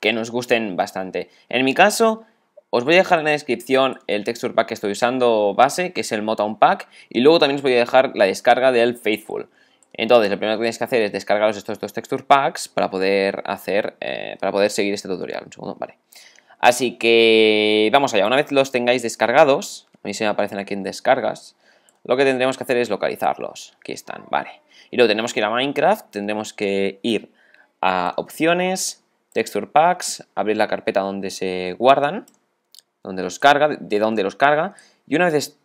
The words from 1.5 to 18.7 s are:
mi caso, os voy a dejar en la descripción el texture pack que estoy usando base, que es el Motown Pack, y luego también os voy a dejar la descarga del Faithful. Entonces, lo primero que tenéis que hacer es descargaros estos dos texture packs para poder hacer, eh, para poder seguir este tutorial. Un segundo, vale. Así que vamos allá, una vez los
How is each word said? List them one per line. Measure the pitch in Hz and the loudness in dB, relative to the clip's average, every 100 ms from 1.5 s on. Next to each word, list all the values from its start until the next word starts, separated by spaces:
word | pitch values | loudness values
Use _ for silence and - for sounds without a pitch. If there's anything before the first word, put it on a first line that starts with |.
| 120 | -2
mi | 131 | -2
caso, | 131 196 208 226 220 - _ _ - _ | 4 4 4 0 -2 -10 _ _ -20 _
os | 120 | -4
voy | 123 | 2
a | 170 | 2
dejar | 185 175 | 2 0
en | 151 | 0
la | |
descripción | 151 - 120 - 131 135 120 - | -4 -2 -6 -2 0 0 -2 -6
el | 104 | -6
texture | 104 117 120 | -4 -6 -4
pack | 117 113 | -2 -2
que | |
estoy | 110 104 | -4 -6
usando | 101 120 127 123 113 104 | -2 -2 0 2 2 0
base, | 98 131 143 180 | 4 2 2 -6
que | - | -4
es | 110 | -6
el | 110 | -4
Motown | 107 110 107 107 | -4 -2 -4 2
Pack, | 147 196 - - - | 2 2 -6 -20 -6
y | - | 2
luego | 131 165 | 4 6
también | 147 143 | 4 0
os | |
voy | 139 | 0
a | 123 | 2
dejar | 117 131 131 - | 4 4 2 2
la | |
descarga | 98 98 - 120 131 | 2 2 2 4 4
del | 123 117 120 | 4 2 0
Faithful. | 107 107 - 95 - _ _ _ _ | -2 -4 -4 -10 -10 _ _ _ _
Entonces, | - 113 120 104 | -8 4 4 4
lo | 95 | 0
primero | 101 107 | -2 -2
que | |
tenéis | 117 113 | -4 -4
que | |
hacer | 117 123 | -2 0
es | 104 | -2
descargaros | 98 - 104 107 101 | -4 -2 0 0 -2
estos | - 104 | -8 -10
dos | 104 | -8
texture | - - 135 | -10 -8 -10
packs | - 139 147 - - | 2 2 2 -6 -10
para | - 98 | 2 2
poder | 95 95 98 98 - - | 2 0 2 0 -2 -8
hacer, | 90 - 98 - - | -8 -4 -2 -4 -8
eh, | - 62 52 52 | -8 -8 -10 -6
para | 95 | -4
poder | 98 104 | 0 0
seguir | - 101 | 0 -4
este | 101 95 | -4 -6
tutorial. | 90 - - | -8 -8 -10
Un | - | -12
segundo, | - - - | -16 -14 -10
vale. | - - _ - - _ _ _ | -12 -14 _ -20 -20 _ _ _
Así | - 123 127 - | 2 4 0 0
que | 117 117 113 110 110 107 107 107 107 | 4 6 6 6 4 4 2 2 4
vamos | 131 139 | 2 2
allá, | 107 98 | 0 2
una | |
vez | 131 147 | 0 0
los | 139 135 | 0 0